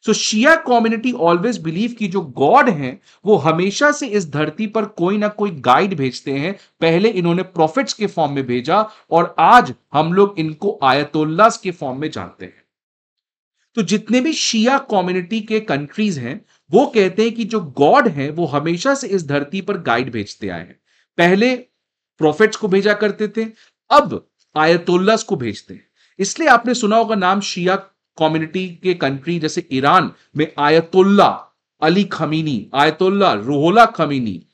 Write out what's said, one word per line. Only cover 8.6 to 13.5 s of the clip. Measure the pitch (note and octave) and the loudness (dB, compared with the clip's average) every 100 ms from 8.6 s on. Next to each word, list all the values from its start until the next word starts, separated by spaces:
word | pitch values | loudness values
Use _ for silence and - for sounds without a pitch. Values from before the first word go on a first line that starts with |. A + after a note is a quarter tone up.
| B2 F#3+ G#3+ - _ | 0 0 0 -8 _
और | D#3+ E3+ - | 0 0 2
आज | E3+ A#3+ B2+ A#2 _ | 6 6 4 -8 _
हम | C#3+ D#3+ | -2 0
लोग | F#3 G3+ G3+ | 2 2 0
इनको | D#3 D3+ - - | -6 -4 -6 0
आयतोल्लास | C3 C#3 D3 D#3 D#3 D#3+ A3 - | 2 2 0 -2 -2 4 2 2
के | F#3+ | -10
फॉर्म | E3+ C#3 C3 | -8 -8 -6
में | D#3 | -8
जानते | A#2 F2+ _ | -8 -14 _
हैं। | F#2 _ _ _ _ _ _ _ _ _ _ | -20 _ _ _ _ _ _ _ _ _ _